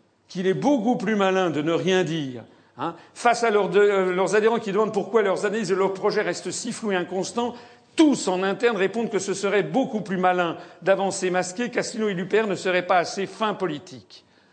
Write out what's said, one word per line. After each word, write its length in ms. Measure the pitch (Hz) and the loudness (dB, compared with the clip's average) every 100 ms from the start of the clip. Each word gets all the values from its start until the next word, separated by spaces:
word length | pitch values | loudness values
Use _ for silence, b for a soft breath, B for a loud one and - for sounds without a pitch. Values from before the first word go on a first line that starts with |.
| _ _ _ | _ _ _
qu'il 200 | 175 185 | -4 0
est 80 | |
beaucoup 420 | 165 202 285 208 226 | 2 2 2 2 0
plus 180 | 190 | 0
malin 360 | 214 190 190 185 | 2 2 2 2
de 100 | 147 | 0
ne 120 | 151 | 0
rien 300 | 165 160 185 | 0 2 2
dire, 420 | 170 160 139 120 110 b b - | 2 -2 -6 -10 -16 b b -10
hein, 180 | 151 160 B | -8 -8 B
face 320 | - 240 233 | 0 2 2
à 60 | 233 | 2
leurs 180 | 208 185 | 2 2
de-, 100 | 185 | 4
euh, 360 | 208 196 185 | 4 4 2
leurs 220 | 180 185 208 | 0 2 2
adhérents 220 | 214 226 | 2 0
qui 140 | 196 | -2
demandent 220 | 196 214 | 0 0
pourquoi 260 | 202 - 226 | -2 0 2
leurs 240 | 196 165 | 2 0
analyses 260 | 202 214 180 | -2 -2 -2
et 40 | |
leurs 180 | 185 190 | 0 0
projets 300 | 190 196 185 | 0 -2 0
restent 280 | 175 170 185 | -2 -4 -6
si 220 | - 240 | -8 -8
flous 200 | - 214 | -6 -2
et 40 | 185 | -2
inconstants, 580 | 175 185 185 233 240 - B B _ | -2 -4 -4 -4 -4 -6 B B _
tous 320 | - 311 247 - | 4 4 4 0
en 160 | 185 | 0
interne 360 | 190 196 240 208 | 0 0 0 2
répondent 320 | 190 214 226 | 0 0 -2
que 80 | 190 | -2
ce 160 | 196 | -4
serait 300 | 185 202 202 | -2 0 0
beaucoup 360 | 160 196 262 220 | 0 0 0 -4
plus 160 | 170 185 | -4 0
malin 400 | 185 180 170 147 B B | 2 2 0 -4 B B
d'avancer 480 | 170 190 196 - 185 | 0 2 2 -2 0
masqué, 420 | 180 180 - 240 | 0 -2 -4 -4
qu'Asselineau 380 | 233 - 214 214 | -4 -4 -4 -4
et 60 | |
l'U 120 | 185 185 | -2 0
P 140 | 208 | 0
R 60 | 220 | 0
ne 80 | |
seraient 320 | 175 190 180 180 | -2 0 0 2
pas 100 | 185 | 2
assez 300 | 160 - 190 | 2 -4 -6
fins 260 | - 214 | -4 -4
politiques. 720 | 190 185 147 - 127 - - _ b b | -2 -4 -6 -12 -20 -20 -20 _ b b